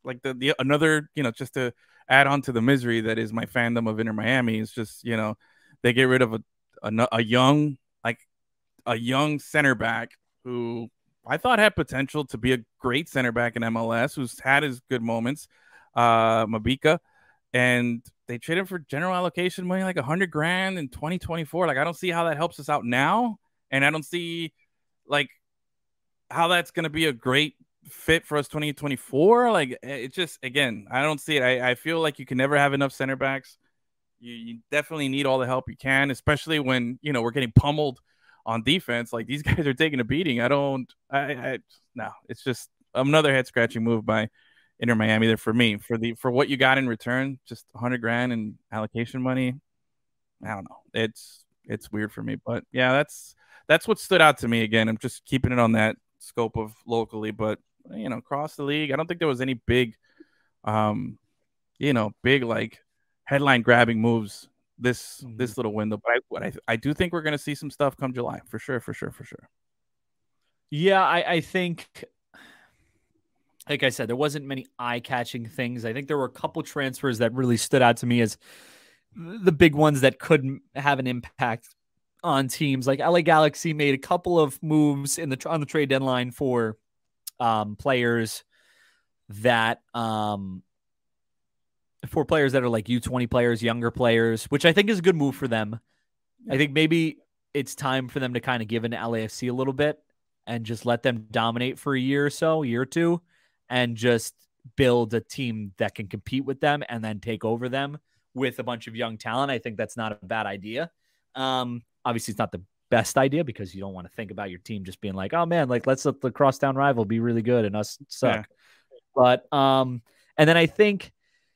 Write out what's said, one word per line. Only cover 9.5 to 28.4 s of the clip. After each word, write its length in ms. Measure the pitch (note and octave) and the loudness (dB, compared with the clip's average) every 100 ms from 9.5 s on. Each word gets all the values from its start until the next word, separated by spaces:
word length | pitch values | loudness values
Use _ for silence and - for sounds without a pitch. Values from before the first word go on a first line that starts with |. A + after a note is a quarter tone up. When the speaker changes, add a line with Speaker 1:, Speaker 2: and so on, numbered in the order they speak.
| D#3 C#3 A2+ | 0 2 2
Speaker 1:
back 380 | A2+ A#2 A#2 _ _ _ | 0 -4 -8 _ _ _
who 440 | B2+ A#2+ A#2 A#2 A#2 _ _ _ - | -10 -6 -6 -6 -10 _ _ _ -6
I 80 | D3+ | -2
thought 240 | B3 A3+ | 2 4
had 160 | G#3 F3 | 4 2
potential 480 | C#3+ C3 C#3 D3+ C3+ | -2 -4 -4 -4 -6
to 100 | A#2 | -2
be 160 | B2 | 0
a 60 | B2+ A2+ _ | 0 -2 _
great 300 | B2+ C3 E3 | -2 0 -2
center 240 | C#3 B2 | -2 0
back 240 | A#2 A#2+ A#2 | 0 -2 -2
in 60 | |
M 120 | A#2 A2+ | -2 -2
L 160 | A2+ | -2
S, 240 | A#2 C3+ - | 0 -2 -4
who's 240 | B2 - | -8 -4
had 240 | C3 C#3 | 0 2
his 160 | D3 B2 - | 2 -4 -4
good 120 | B2+ | -4
moments, 480 | A2+ A2+ A#2 D3 - _ _ - _ | -2 -2 -2 -6 -10 _ _ -20 _
uh, 520 | - A#2+ A2+ A2+ A2+ G#2+ | 2 4 6 4 2 2
Mabika, 540 | A2 A2 C3 D3+ E3+ _ _ _ _ _ | -2 -2 2 2 2 _ _ _ _ _
and 500 | B2 B2 B2 A#2+ A#2 - _ - | 2 2 2 0 -4 -10 _ -12
they 100 | A#2+ | -10
traded 240 | - E3+ | -4 -4
him 40 | F#3 | -4
for 140 | F#3 | -8
general 340 | D3 D3 F3+ | -8 -6 -4
allocation 540 | F3+ F3+ F3 F3+ - F3+ | -2 -2 -2 -4 -4 -4
money, 160 | F#3+ | -2
like, 140 | F#3+ F3 | -2 -4
a 60 | |
hundred 280 | B2+ E3+ F#3 | -2 -2 -2
grand 460 | D3+ D#3+ F#3 F#3+ F#3 | -2 0 0 -2 -4
in 100 | C#3 | -8
twenty 320 | - D#3 F3+ | -8 -6 -6
twenty-four. 480 | - E3 D#3 E3 E3+ | -6 -8 -6 -2 0
Like, 100 | C3 | 0
I 60 | |
don't 140 | D#3 E3 | -2 -2
see 140 | F#3 | -4
how 140 | E3+ E3+ | 0 0
that 120 | D3 | 0
helps 240 | E3+ - | -4 -4
us 80 | C#3+ | -4
out 160 | D3 A#2+ | -2 0
now, 540 | B2 C#3+ G#3+ A#3+ G#3+ _ _ _ | 2 2 2 0 -4 _ _ _
and 120 | C3+ | 0
I 60 | C#3+ | 0
don't 160 | D#3 D3 | 0 -4
see, 480 | F3 E3+ E3+ D#3+ - _ _ _ _ - | -6 -6 -6 -8 -12 _ _ _ _ -4
like, 240 | C#3+ D3 _ _ _ _ _ _ _ _ _ - | -2 -2 _ _ _ _ _ _ _ _ _ -8
how 180 | D3 E3+ | 0 2
that's 240 | F3 E3+ | 2 0
gonna 180 | - D#3+ | -4 -4
be 180 | D3+ D#3+ | 0 -2
a 60 | |
great 420 | A#2+ B2+ C3+ D3+ - _ _ - | 0 0 2 2 -4 _ _ -20
fit 360 | - - E3 - | -6 0 0 0
for 120 | |
us 100 | D3+ | -4